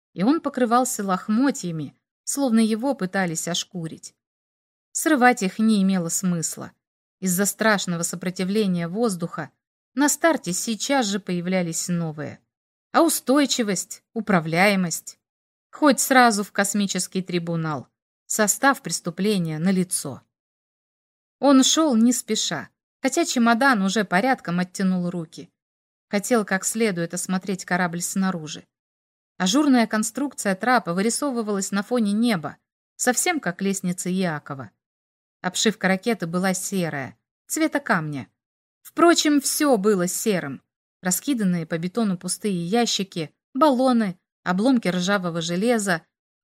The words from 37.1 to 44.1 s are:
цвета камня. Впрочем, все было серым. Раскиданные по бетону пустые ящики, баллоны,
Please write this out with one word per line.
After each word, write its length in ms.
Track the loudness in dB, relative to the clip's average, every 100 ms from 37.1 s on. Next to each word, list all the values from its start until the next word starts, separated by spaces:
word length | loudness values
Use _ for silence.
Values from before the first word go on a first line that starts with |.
| -14 _ _ -10
цвета 320 | -2 -2 -2
камня. 480 | 0 -2 -2 -8 -10 _ _ _ _ _ -10
Впрочем, 540 | 4 4 6 2 2
все 360 | 0 0 2 2
было 300 | 2 2 0
серым. 540 | -2 -2 -2 -4 -10 _ _ _ _
Раскиданные 640 | -4 -4 -2 0 0 0 -4
по 120 | -6
бетону 400 | -4 -2 -2 -2
пустые 480 | -6 -6 -4 -4 -2
ящики, 720 | 0 0 -2 -6 -8 -10 _ _
баллоны, 640 | 2 2 4 4 2 0